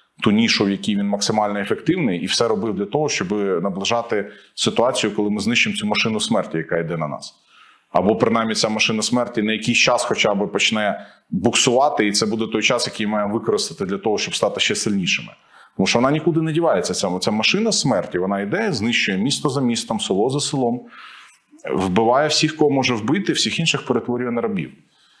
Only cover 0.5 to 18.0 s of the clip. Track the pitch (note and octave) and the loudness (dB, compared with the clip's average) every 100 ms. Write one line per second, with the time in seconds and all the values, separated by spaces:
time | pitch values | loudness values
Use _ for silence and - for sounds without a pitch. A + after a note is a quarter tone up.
0.5 | - G2+ G2 - G2+ G2+ G2+ - A2 G#2 | 2 2 0 -2 -2 0 -2 0 0 0
1.5 | G#2 G2+ G#2+ - F#3 C3+ F2 F#2 - A#2 | -2 -2 -2 0 0 0 -2 -2 0 0
2.5 | G#2+ A2 F#2+ G2+ D3 G2+ - F2+ G#2 G2 | 0 -2 -4 -2 -2 -2 -2 -2 -2 0
3.5 | F2+ G2 F#2 G2 A#2 A2+ G#2 G2 - - | 0 -2 -4 -2 -2 -2 -4 -4 -12 -18
4.5 | - - - A#2+ - A2 G#2 G#2 G#2 G2+ | -4 -2 2 2 2 -2 0 -2 0 0
5.5 | A#2 A2 G2+ G#2 G#2 A#2 A2 - A2 F2 | 0 0 -2 -2 0 0 -2 0 0 0
6.5 | D#2+ D#2 E2+ E2 E2+ D2+ B1 - - _ | -4 -2 -2 -2 -4 -6 -8 -12 -20 _
7.5 | - - _ _ F2+ F#2 G#2+ A#2 A2+ A2 | -20 -20 _ _ 0 2 6 6 4 0
8.5 | G#2+ A2 G#2+ A2+ A2 G#2+ B2 A#2+ - G#2+ | 0 0 2 0 0 0 0 0 0 0
9.5 | A2 A2+ A#2 - A#2+ - G#2+ A2 G2+ G2+ | 0 0 2 4 4 2 2 2 2 0
10.5 | G2+ - A2 G#2 F2+ - - - F2+ G2+ | 0 0 0 0 -2 -8 -20 -8 0 0
11.5 | A#2 - A#2+ D3 D3+ G#2+ G2+ G#2+ A2 A2 | 2 4 4 4 2 0 2 0 -2 -2
12.5 | A2 G#2 A#2+ - - G#2+ G#2+ G2+ G#2+ - | 0 2 0 -2 -4 -4 -2 -2 -2 0
13.5 | G#2 - - F#2+ G2 A2+ G#2 - - G#2 | 0 -2 -6 -6 -4 -2 -2 -2 -2 -2
14.5 | G2 - G2+ - G2+ F2 - A1 - _ | 0 -2 0 0 0 0 -2 -4 -20 _
15.5 | - - - F#3+ A#2 B2+ D3+ D#3 D#3+ D#3+ | -20 -12 -2 2 4 4 2 2 0 0
16.5 | D#3 E3+ G2+ - F#2 F#2+ F2+ A2+ G#2+ A2 | 0 2 2 0 -2 -2 -2 -2 0 0
17.5 | F#3+ A3+ - D3 G2 | 0 0 0 0 0